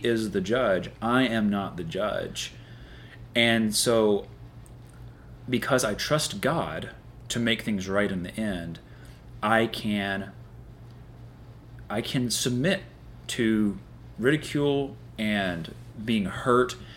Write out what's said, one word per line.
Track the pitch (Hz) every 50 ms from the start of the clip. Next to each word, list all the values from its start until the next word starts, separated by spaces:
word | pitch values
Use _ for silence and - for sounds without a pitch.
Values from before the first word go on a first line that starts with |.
| -
is | 120 117 113 110 104
the | 92 101
judge. | 90 92 113 131 127 107 95 90 85 - - -
I | 107 113 120 131 131
am | 117 113 113 104 104
not | 101 101 98 90 -
the | 87 87
judge. | 82 82 92 104 104 - 50 50 - - - - - - - - - - - - - - - - - - - - - -
And | 117 117 117 113 113 110 107 104
so, | - - 127 117 113 107 107 104 - - - - - - - - - - - - - - - - - - - - - - - - - - 117
because | 123 120 - - 143 127 120
I | 107 101
trust | - - - 147 156 156 - - 104
God | 95 127 165 160 95 76 78 85 92 - - - - - - - - -
to | - 117
make | 117 117 113 113 -
things | 120 107 95 95 95
right | 95 101 104 95
in | 98 90 85
the | 92 - -
end, | 110 107 95 87 85 85 82 - - - - - - - - - - - - - -
I | - 113 113 113
can, | 113 - - - 107 104 104 98 98 98 98 98 95 - - - - - - - - - - - - - - - - - - - - - - - - - - - - - - - -
I | 101 110
can | 117 - - 139 123 120
submit | 107 - - 127 123 123 135 185 190 - - - - - - - - - - -
to | - - 117 110 110 107 107 101 95 95 - - - - - - - -
ridicule | 107 131 151 151 - - - 147 143 143 143 139 139 139 139 - - - - -
and | 107 107 104 101 98 92 87 85 82 - - - - - - - 104
being | 113 113 110 98
hurt | 90 - - - 131 123 123 127 - - - - - -